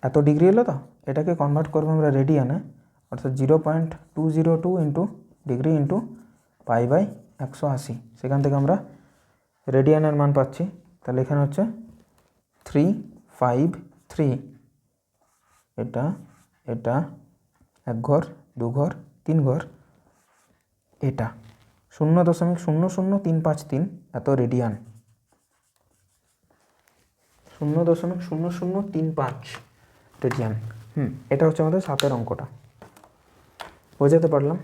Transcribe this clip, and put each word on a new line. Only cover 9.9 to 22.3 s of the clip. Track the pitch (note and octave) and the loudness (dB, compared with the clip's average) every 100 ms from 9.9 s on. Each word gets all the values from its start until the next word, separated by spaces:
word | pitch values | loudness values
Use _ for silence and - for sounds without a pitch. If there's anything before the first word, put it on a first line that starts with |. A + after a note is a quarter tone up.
| D#3 D#3 D3 | 4 4 2
মান | C#3+ C#3+ | 4 4
পাচ্ছি। | C3+ - F3+ - _ _ | 0 -2 -8 -8 _ _
তাহলে | - B2+ | -4 -2
এখানে | C3 D3 C#3+ | 0 0 0
হচ্ছে | D3 A3 A3 - - _ _ _ _ _ _ - | 0 -2 -4 -16 -20 _ _ _ _ _ _ -4
থ্রি | C#3+ E3 G#3 - - _ - | 0 2 0 -6 -20 _ -2
ফাইভ | B2 B2 E3 - - _ _ | 0 2 0 -2 -14 _ _
থ্রি, | - D3 B2+ - - _ _ _ _ _ _ _ _ _ _ _ - | -2 -2 -2 -8 -20 _ _ _ _ _ _ _ _ _ _ _ -10
এটা, | A2+ A#2+ C#3+ G3 - _ _ _ - | -8 -4 -4 -6 -12 _ _ _ -10
এটা | A#2 A#2 B2+ E3 - _ _ _ _ _ _ - | -6 -2 -2 -4 -10 _ _ _ _ _ _ -8
এক | A2+ A2+ | -6 0
ঘর, | D3 E3 - _ - | 0 0 -14 _ -6
দু | A#2 C3 | -4 -2
ঘর, | D3+ - - _ - | -2 -4 -18 _ -2
তিন | D#3+ C#3 | 2 2
ঘর, | D3 - - _ _ _ _ _ _ _ _ _ _ _ _ C3+ | 0 -4 -16 _ _ _ _ _ _ _ _ _ _ _ _ -4
এটা | - A2+ - - - _ _ _ - | -2 -6 -8 -20 -20 _ _ _ -2
শূন্য | D#3 E3+ | 2 4
দশমিক | F3 | 4